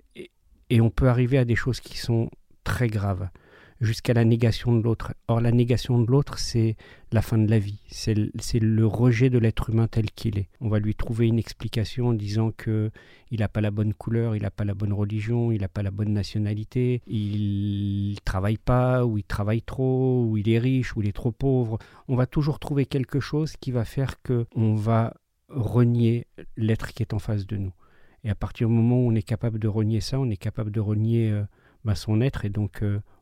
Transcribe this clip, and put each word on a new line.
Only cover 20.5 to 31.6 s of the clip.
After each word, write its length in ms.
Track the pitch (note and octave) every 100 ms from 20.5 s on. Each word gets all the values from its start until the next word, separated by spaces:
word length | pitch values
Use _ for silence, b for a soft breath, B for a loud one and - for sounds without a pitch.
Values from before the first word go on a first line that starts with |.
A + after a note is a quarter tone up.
| A2+
riche, 380 | B2 C3 A#2+ -
ou 60 |
il 60 | G#2
est 40 |
trop 180 | - B2
pauvre. 480 | A2 C3+ C3 A#2 A2+ B B -
On 80 | B2
va 100 | B2+
toujours 320 | - D3+ D3
trouver 260 | - C#3
quelque 360 | C3+ C#3+ C3 C#3
chose 320 | - D3 D#3 -
qui 100 | -
va 140 | B2
faire 360 | G#2+ - C3+ -
que 240 | - B2 A#2 -
on 180 | A2
va 400 | G#2+ G#2 A2+ A2+ - _ _ _
renier 800 | C#3 G2+ A2 A#2+ A#2+ A#2 A#2 - - D#2+ -
l'être 360 | A2 A2 -
qui 80 | -
est 100 | A2
en 60 | G#2+
face 260 | - G#2 G2
de 120 | G#2
nous. 160 | G2 - b b b b
Et 60 | G#2+
à 40 |
partir 320 | G2+ G2+ - A#2
du 80 |
moment 220 | A#2 A#2 B2
où 160 | B2
on 20 |
est 80 | A2
capable 380 | - A2+ A#2 A2
de 80 | A2
renier 320 | G#2 G#2+ A2
ça, 180 | - C3
on 120 | C3+
est 60 | G2+
capable 360 | A2 - G#2+
de 80 | G#2+
renier, 500 | G#2 G#2+ A2 A#2 A2
euh, 140 | G#2 G#2 b